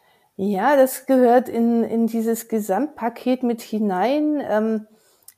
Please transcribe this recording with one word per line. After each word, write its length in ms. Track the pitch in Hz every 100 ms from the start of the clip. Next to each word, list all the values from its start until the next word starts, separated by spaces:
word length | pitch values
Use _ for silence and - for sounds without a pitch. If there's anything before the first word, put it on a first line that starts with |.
| _ _ _ -
Ja, 400 | 196 196 233 285
das 300 | 262 - -
gehört 420 | 262 247 247 254
in, 360 | 233 233 233
in 220 | 226 226 226
dieses 420 | 226 226 226 -
Gesamtpaket 960 | 220 208 190 294 - 233 233 254 254
mit 200 | 240 233
hinein, 800 | - 214 208 180 214 294 302 294
ähm, 420 | - 214 220 220 214 _ _ _ -